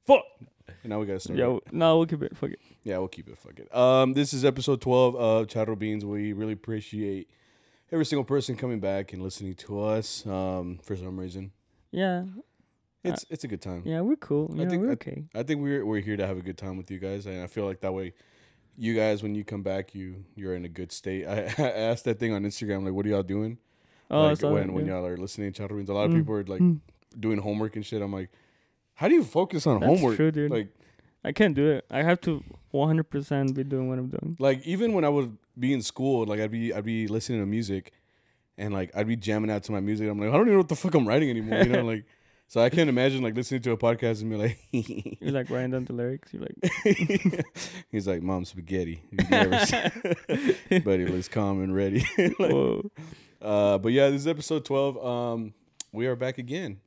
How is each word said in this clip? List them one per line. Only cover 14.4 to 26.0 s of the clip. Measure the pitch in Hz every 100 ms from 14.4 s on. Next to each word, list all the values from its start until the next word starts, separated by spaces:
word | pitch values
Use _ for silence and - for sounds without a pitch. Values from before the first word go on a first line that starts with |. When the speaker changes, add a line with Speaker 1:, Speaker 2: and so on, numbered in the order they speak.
| 156
Speaker 2:
I | 156
Speaker 1:
Yeah, | 175
Speaker 2:
think | 180
Speaker 1:
we're | 226
Speaker 2:
I, |
Speaker 1:
okay. | 269 - 139 151
Speaker 2:
I | 110
think | 127 147
we're, | 143 143
we're | 104 107
here | 98 104
to | 98
have | 92
a |
good | 92 90
time | 98 92
with | 90
you | 95
guys, | 95 98 98
and | 92
I | 90
feel | - 101
like | 95
that | 95
way, | 95 95 - _ _ _ _ _ -
you | 113
guys, | 113 107 104
when | 107
you | 104
come | 104 104
back, | 98 95 95
you, | 98 92 92 92
you're | - 95
in | 90 87
a |
good | 85 90
state. | - 98 95 87
<laughs> |
I, | 104 101 107
I | 139
asked | 104 110 117
that | 127 110
thing | 117
on | 104
Instagram, | 104 - 104 98
like, | 95
"What | 95 104
are |
y'all | 101
doing?" | 90 98 110 117 _ _ _ _ _
Speaker 1:
Oh, | 151
I | 156
Speaker 2:
Like, | -
Speaker 1:
saw | 147
Speaker 2:
when, | 104 95
Speaker 1:
that, |
Speaker 2:
when | 92 -
Speaker 1:
yeah. |
Speaker 2:
y'all | 92 90
are | 90
listening | 95 - 101
to | 95
Chatto | 101 104
Beans, | 98
a |
lot | 101